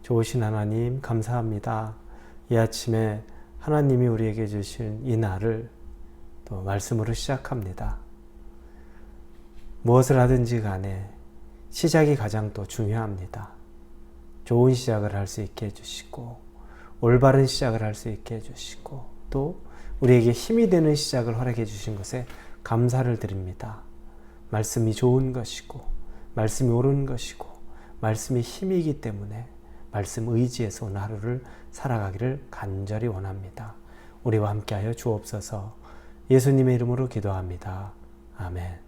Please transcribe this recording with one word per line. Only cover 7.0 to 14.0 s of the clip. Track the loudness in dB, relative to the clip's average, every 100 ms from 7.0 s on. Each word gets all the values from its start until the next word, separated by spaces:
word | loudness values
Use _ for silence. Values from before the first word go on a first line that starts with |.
| 0
시작합니다. | -2 -2 -4 -2 -6 -6 -4 -4 -4 -10 -20 -20 -18 -18 -18 -20 -20 -20 -18 -18 -18 -18 -20 -18 -16 -14 -2
무엇을 | 6 6 8 6
하든지 | 6 6 4 0
간에 | 0 -2 -4 -6 -10 -14 -18 -18 -18 -18 -12
시작이 | -2 4 6 6 4
가장 | 2 -2 -2
또 | -6 -6
중요합니다. | -2 -2 0 -2 -6 -10 -12 -14 -16 -20 -20 -18 -18